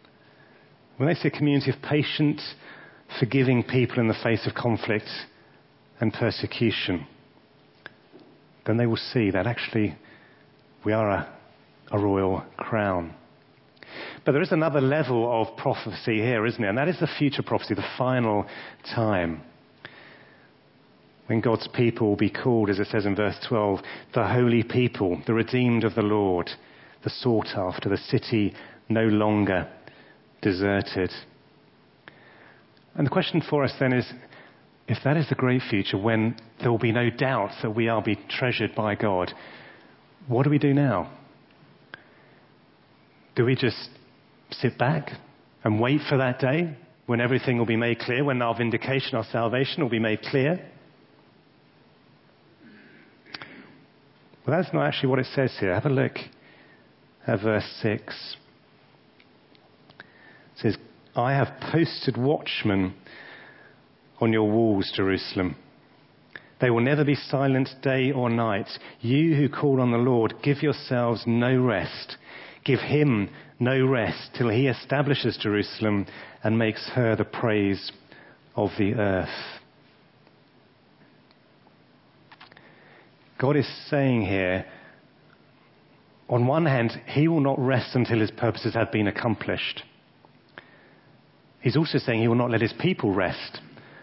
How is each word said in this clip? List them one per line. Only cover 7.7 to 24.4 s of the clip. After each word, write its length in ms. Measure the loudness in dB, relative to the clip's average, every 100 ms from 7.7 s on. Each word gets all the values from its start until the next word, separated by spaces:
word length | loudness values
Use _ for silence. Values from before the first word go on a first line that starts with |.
| _ -20 -20 _ -20 -20 -20 _ _ -2
then 120 | 2
they 80 | 2
will 100 | 0
see 340 | -2 0 2
that 160 | 2 0
actually 500 | -4 -4 -2 -2 -4 -16 -20 -20 -20 -20 -20 _ -8
we 80 | -2
are 160 | 0 2
a, 240 | 0 -4 -14 -20 -20 -20 -20 -4
a 60 | 0
royal 440 | 2 2 2 0 -6 -12
crown. 580 | -4 -2 0 -2 -4 -14 -20 -20 _ _ _ _ -20 -16 -14 -4
But 80 | 0
there 100 | 2
is 80 | 2
another 300 | 2 2 2
level 600 | 2 2 0 0 2 0
of 160 | -2 -2
prophecy 600 | -4 -2 -6 -6 -2 0
here, 280 | 2 0
isn't 160 | 0 0
there? 100 | 0
And 80 | 0
that 100 | 0
is 100 | 0
the 80 | -4 0
future 280 | 0 0
prophecy, 300 | -2 -4 -2
the 100 | -4 -4 -4
final 480 | 0 2 2 0 -2 -10 -16 -18 -8
time, 500 | -2 0 2 0 -4 -10 -20 _ _ -20 -20 -20 -20 -20 -20 -20 _ _ _ _ _ _ _ -2
when 140 | 0
God's 280 | 2 0 -2
people 340 | 0 0 2 0
will 80 | 2
be 120 | 0
called, 400 | 0 0 2 2
as 120 | 0
it 80 | 0
says 180 | -2 0
in 80 |
verse 220 | 0 -2 -2 -2
twelve, 340 | 0 0 0 -4 -16 -4
the 120 | -2 2
holy 380 | 2